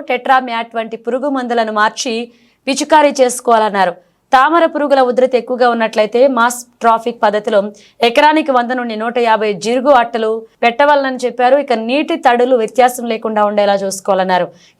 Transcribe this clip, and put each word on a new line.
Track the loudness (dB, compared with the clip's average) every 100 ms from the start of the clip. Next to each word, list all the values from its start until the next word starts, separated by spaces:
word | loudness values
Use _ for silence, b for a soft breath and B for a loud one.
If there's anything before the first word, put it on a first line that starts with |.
| -2
టెట్రామ్యాట్ | -4 0 0 0 -6 -6 -8
వంటి | -8 -10 -6
పురుగు | -4 -4 -4
మందులను | -2 -2 -2 0
మార్చి | 0 -2 -6 -6 -8 b b b -6
పిచికారీ | -4 2 4 4 2
చేసుకోవాలన్నారు. | 0 0 0 2 2 0 -2 -2 _ _ _ 2
తామర | 4 2 0
పురుగుల | 0 0 2 2
ఉధృతి | 2 0 0
ఎక్కువగా | -4 -2 0
ఉన్నట్లయితే | 0 -2 -2 -2 2 2 2
మాస్ | 0 -2 -12 _
ట్రాఫిక్ | 0 0 -2 -2
పద్ధతిలో | -2 -2 0 0 -2 -6 b b 0
ఎకరానికి | 4 4 2 0 0
వంద | -2 -4
నుండి | -6 -6
నూట | -6 -2 0
యాభై | 0 0 -4 -4
జిరుగు | 0 4 2
అట్టలు | 2 -2 -4 -4 -10 B
పెట్టవాలని | -2 2 2 2 0 -4 -6
చెప్పారు. | 0 2 2
ఇక | 0 -4 -2
నీటి | -2 -2 -2 0
తడులు | 2 2 0
వ్యత్యాసం | 0 2 0 0 -6
లేకుండా | -6 -4 0 0
ఉండేలా | 2 0 0
చూసుకోవాలన్నారు. | -4 -6 -2 -2 0 0 -2 b b b